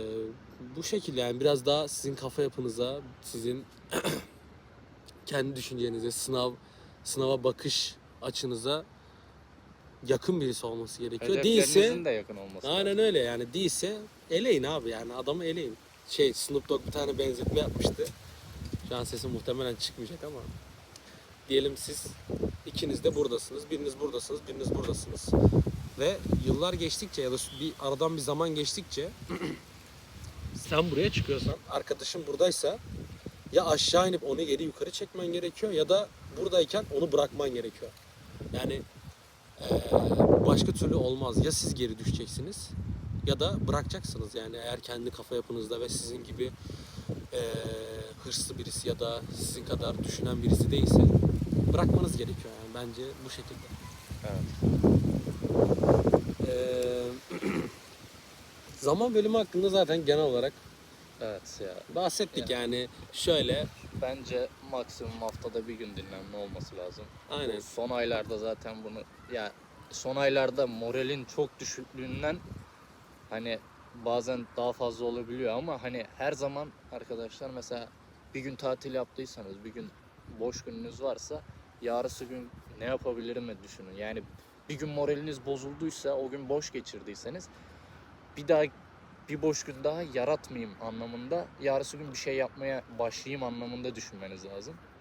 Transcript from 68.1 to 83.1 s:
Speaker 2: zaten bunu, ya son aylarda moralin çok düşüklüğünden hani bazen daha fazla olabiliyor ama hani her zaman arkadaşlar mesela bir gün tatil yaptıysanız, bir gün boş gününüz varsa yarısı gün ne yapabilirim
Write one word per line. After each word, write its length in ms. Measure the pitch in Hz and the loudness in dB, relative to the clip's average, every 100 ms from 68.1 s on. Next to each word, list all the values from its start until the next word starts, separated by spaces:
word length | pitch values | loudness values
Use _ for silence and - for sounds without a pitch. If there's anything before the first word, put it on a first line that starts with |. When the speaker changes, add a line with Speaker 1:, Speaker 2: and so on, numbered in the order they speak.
| 113 107 107 | 0 -2 -4
Speaker 2:
zaten 460 | 110 107 117 110 | -4 -4 -8 -10
bunu, 180 | 107 107 - - - 120 | -10 -12 -14 -16 -10 -6
ya 160 | 104 - - - - | -6 -8 -20 -20 -14
son 240 | - 131 135 | -8 -4 2
aylarda 520 | 139 135 131 131 123 | 4 4 4 2 0
moralin 580 | 113 117 131 131 143 120 | 0 -2 0 0 -2 -4
çok 340 | - 143 - | -2 -2 -2
düşüklüğünden 800 | 135 - 131 127 131 131 151 175 - - - - - - - - - | -8 -8 -10 -10 -8 -4 -2 -2 -6 -14 -16 -20 -20 -20 -20 -20 -10
hani 300 | 110 117 110 - - - 120 117 | -6 -4 -6 -8 -20 -20 -6 0
bazen 420 | 120 120 127 113 - | 2 2 -2 -4 0
daha 160 | 120 | 0
fazla 320 | 120 120 113 120 | 0 -2 -2 -2
olabiliyor 480 | 120 117 127 120 117 | -2 -4 -2 -2 -2
ama 260 | 165 131 | -2 -4
hani 220 | 127 123 107 - | -6 -6 -8 -4
her 140 | 139 | -2
zaman 380 | 135 139 139 147 - - | 0 -2 -4 -8 -12 -14
arkadaşlar 580 | 123 - 117 113 - 135 | -12 -8 -8 -8 -10 -10
mesela 380 | 127 - 120 113 - - - - | -10 -8 -8 -10 -16 -20 -20 -12
bir 60 | 135 | -8
gün 140 | 131 127 | -8 -4
tatil 380 | 135 127 135 | -2 -2 -2
yaptıysanız, 720 | 131 120 - 131 - 98 98 | -4 -4 -6 -10 -10 -12 -12
bir 60 | 110 | -12
gün 160 | 113 101 - - - - 113 | -12 -12 -14 -20 -20 -16 -6
boş 220 | 120 120 | -4 -6
gününüz 380 | - 113 117 117 | -10 -10 -10 -6
varsa 400 | 135 117 - 151 - - - - | -4 -4 -6 -10 -12 -20 -20 -8
yarısı 440 | 120 120 127 - 123 | -2 0 -2 -6 -10
gün 240 | 127 120 - - 107 | -10 -12 -16 -18 -8
ne 60 | 117 | -4
yapabilirim 580 | 131 135 | -2 -2